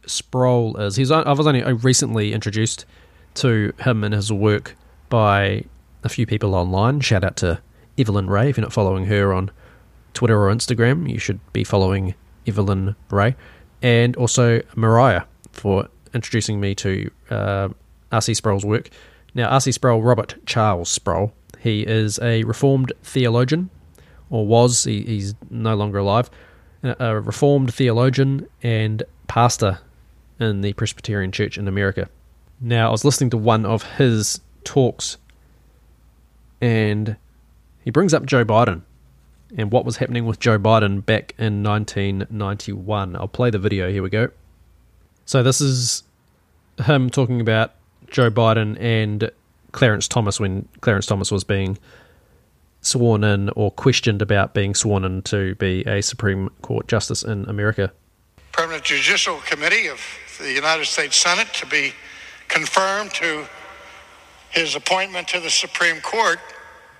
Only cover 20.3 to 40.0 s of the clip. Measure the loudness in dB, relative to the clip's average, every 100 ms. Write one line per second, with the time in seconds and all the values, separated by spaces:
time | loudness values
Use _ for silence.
20.3 | -8 -6 0 2 0 -2 -6 -2 -2 -2
21.3 | -4 _ -8 -4 -2 0 0 0 -2 -2
22.3 | 0 0 0 2 2 0 -6 -6 0 2
23.3 | 2 2 0 -4 -10 -20 -20 -20 -20 -8
24.3 | -2 4 6 6 4 0 -4 -4 -4 -6
25.3 | -8 -12 -6 -2 0 -2 -2 0 2 0
26.3 | -6 -20 -20 -20 -10 -6 -4 -2 -2 -4
27.3 | 0 2 4 2 0 2 4 2 2 0
28.3 | 0 -6 _ -2 0 0 -2 -6 -12 -6
29.3 | 2 2 2 0 -2 -8 _ _ _ _
30.3 | -4 -2 0 -2 -2 -6 -6 -6 -2 -2
31.3 | -2 -4 -4 -4 0 0 -2 -6 -10 _
32.3 | _ _ -10 -2 2 2 2 2 2 0
33.3 | 2 2 2 2 -2 -4 0 2 2 0
34.3 | -4 -12 -18 -4 2 2 0 -10 -12 _
35.3 | _ _ _ _ _ _ _ _ _ _
36.3 | _ _ -4 0 2 2 0 -4 -6 _
37.3 | _ _ _ _ _ -2 2 4 2 2
38.3 | 2 4 4 4 0 -8 _ _ _ _
39.3 | _ _ -6 0 0 0 -4